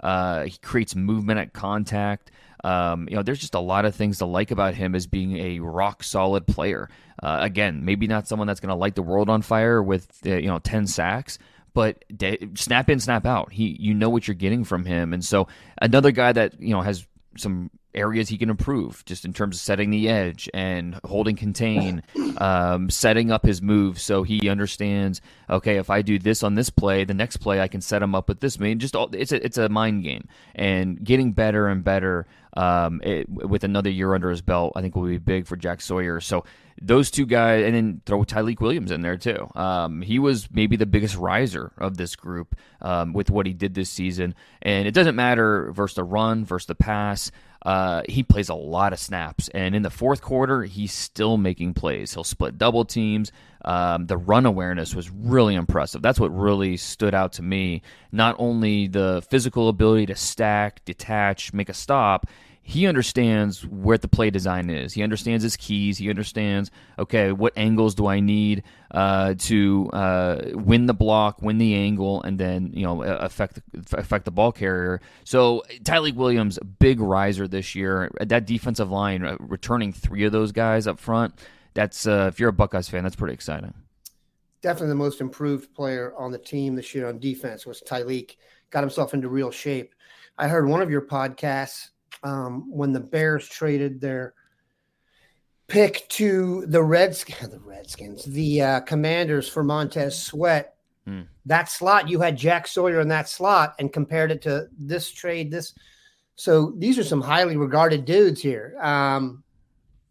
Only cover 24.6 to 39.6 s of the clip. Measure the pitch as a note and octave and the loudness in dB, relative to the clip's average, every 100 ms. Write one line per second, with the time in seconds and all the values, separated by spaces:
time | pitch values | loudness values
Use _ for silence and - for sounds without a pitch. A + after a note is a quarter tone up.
24.6 | G2+ - G#2 G2+ G2 F2+ - - - F#2 | -4 -4 -2 0 -2 -4 -10 -20 -4 -2
25.6 | A2 G2+ F#2 G2+ G#2 G2+ G2+ A2+ G#2 G#2 | 2 0 2 0 2 2 2 2 2 0
26.6 | B2+ - G2+ G2 F#2+ F#2+ - - G#2+ G2 | 0 0 2 2 0 -2 -4 -4 -2 0
27.6 | F#2+ F#2+ - G2+ G2+ F#2+ - F#2+ C3+ - | 0 -4 -4 0 0 0 -2 -2 -4 -2
28.6 | G#2 A2+ C3+ - A2+ F#2 C3 C#3 A#2+ B2 | -2 -2 -2 -2 -4 -4 -2 -2 -2 0
29.6 | A2 G#2+ A2 G#2 E2 A#1+ - - - - | 0 2 0 0 -4 -8 -12 -20 -18 -4
30.6 | G2 F#2 F#2 F2 A2 B2+ B2+ G2 G#2+ G#2+ | 0 0 0 -4 2 4 4 2 2 2
31.6 | G2+ F#2+ F2+ F#2+ F#2 F2 D#2+ _ _ - | 2 0 0 0 0 -2 -4 _ _ -2
32.6 | F2+ F2 E2 E2 - E2 - F#2+ G2 G2+ | 2 2 0 -2 -2 -4 -4 -8 -2 -2
33.6 | G2+ G2+ G2 F#2 F#2+ F#2+ F2+ F2 F2+ F2 | 0 0 0 0 0 0 0 -2 0 0
34.6 | E2+ - F#2 F2+ F2+ F2 E2 F#2 F2 F2 | 0 -2 -4 -2 -2 -2 0 -2 -2 -6
35.6 | F2 F2 - F#2 F2 E2 - F2+ - - | -6 -6 -4 -4 -2 -4 -2 -4 -4 -16
36.6 | _ - F#2+ B2 C3+ - B2+ A#2+ A2+ A2 | _ -12 4 4 4 0 2 4 6 4
37.6 | G#2+ A#2 A2 F2 - G2+ G#2 G#2+ A2 A2 | 4 2 0 -2 -2 0 0 0 -2 0
38.6 | A2+ D#3+ F#2 E2 E2+ F#2 A#2+ G#2 - - | 0 0 -2 -4 -2 -2 -2 -4 -6 -4